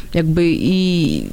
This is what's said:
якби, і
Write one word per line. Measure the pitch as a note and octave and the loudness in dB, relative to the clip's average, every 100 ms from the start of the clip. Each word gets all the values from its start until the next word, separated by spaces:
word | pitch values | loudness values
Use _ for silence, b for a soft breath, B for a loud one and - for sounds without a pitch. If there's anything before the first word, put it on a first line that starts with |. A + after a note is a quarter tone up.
| B | B
якби, | E3 D#3+ D#3+ E3+ | -2 0 2 2
і | D#3+ A#2+ F#3 F#3 F3 D#3 D#2 G1+ | 0 0 0 2 0 0 -2 -6